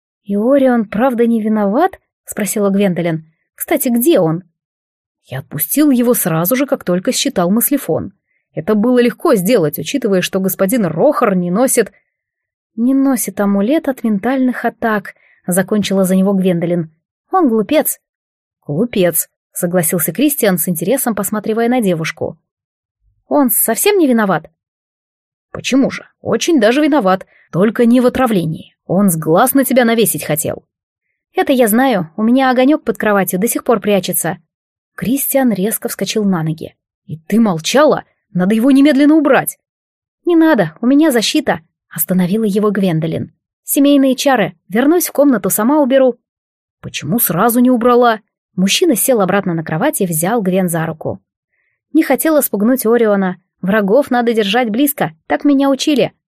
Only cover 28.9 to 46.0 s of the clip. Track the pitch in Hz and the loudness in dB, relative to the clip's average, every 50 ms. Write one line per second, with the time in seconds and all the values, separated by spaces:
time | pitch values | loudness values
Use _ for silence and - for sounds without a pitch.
28.9 | 160 185 208 196 165 160 151 160 160 185 247 254 - 277 254 - 277 254 240 233 | 0 0 2 2 0 -2 0 0 2 2 2 2 2 0 0 2 2 2 2 2
29.9 | 226 226 214 - - 151 - - 151 151 - 127 - - _ _ _ _ _ _ | 2 2 0 0 -2 -6 -6 -6 -6 -4 -4 -6 -8 -8 _ _ _ _ _ _
30.9 | _ _ _ _ _ _ _ _ - 370 370 - 277 247 247 208 208 240 269 269 | _ _ _ _ _ _ _ _ -4 -4 0 0 2 2 2 2 2 2 2 2
31.9 | 233 180 165 160 - - 214 226 247 269 269 254 254 247 262 269 311 302 - - | 0 0 -4 -6 -6 -2 0 2 2 2 2 2 2 2 4 2 2 0 0 -4
32.9 | 214 - - 214 202 196 185 175 - 180 214 233 - 294 - - 240 202 - 208 | -4 -2 0 0 2 0 0 0 -2 -2 -2 -2 -4 -4 0 0 0 0 2 0
33.9 | 202 190 180 - 170 - - 160 - - _ _ _ _ _ _ _ _ _ _ | 0 0 0 -2 -6 -4 -4 -6 -8 -8 _ _ _ _ _ _ _ _ _ _
34.9 | _ - - 202 262 269 - - - 269 262 247 202 180 185 226 220 - - 196 | _ -8 -4 -2 -2 -2 -2 -2 0 0 2 2 0 0 -2 -4 -4 -6 -8 -10
35.9 | - - 196 - - 226 208 196 190 160 160 160 156 156 - - _ _ _ _ | -6 -6 -6 -4 -4 -2 0 0 0 0 -2 -4 -6 -6 -10 -16 _ _ _ _
36.9 | _ _ _ - 151 160 _ - 202 226 226 208 175 156 160 - - 262 311 285 | _ _ _ -16 -16 -16 _ -2 0 2 2 2 0 -2 -4 -2 2 2 4 4
37.9 | 190 - - _ _ _ _ _ - 175 180 196 220 220 226 285 269 277 277 302 | 2 0 -4 _ _ _ _ _ -4 -2 0 0 0 2 2 4 4 6 6 4
38.9 | 294 269 294 285 311 320 285 285 254 208 151 - - _ _ _ _ _ _ _ | 4 4 4 4 4 4 4 4 2 2 0 -2 -10 _ _ _ _ _ _ _
39.9 | _ _ _ _ _ _ - 349 349 330 320 320 311 220 180 156 - - 226 247 | _ _ _ _ _ _ -4 0 2 4 4 4 2 2 0 -2 -4 -4 -2 2
40.9 | 277 285 320 320 240 233 196 - - - - - 170 151 _ _ _ _ _ _ | 2 4 4 2 2 0 -2 -2 -2 -2 -2 -2 -4 -6 _ _ _ _ _ _
41.9 | - 165 - - 185 185 180 170 190 226 226 208 185 214 202 208 196 202 196 185 | -10 -10 -6 -2 0 0 0 0 0 -2 -2 0 -2 0 0 0 0 0 0 0
42.9 | 165 160 160 160 160 165 - - _ _ _ _ _ _ _ - - 302 277 285 | 0 -2 -4 -4 -6 -6 -8 -10 _ _ _ _ _ _ _ -6 0 2 4 4
43.9 | 285 277 269 269 254 - - 285 262 233 190 156 - _ _ _ 185 226 262 285 | 4 4 4 2 0 0 0 0 2 2 0 -2 -4 _ _ _ -2 0 2 2
44.9 | 339 359 - - - - 285 285 247 202 - 190 - - 214 240 302 311 285 240 | 2 2 0 -2 0 2 2 2 2 2 0 -2 -2 0 0 2 2 2 2 2
45.9 | 269 269 | 2 2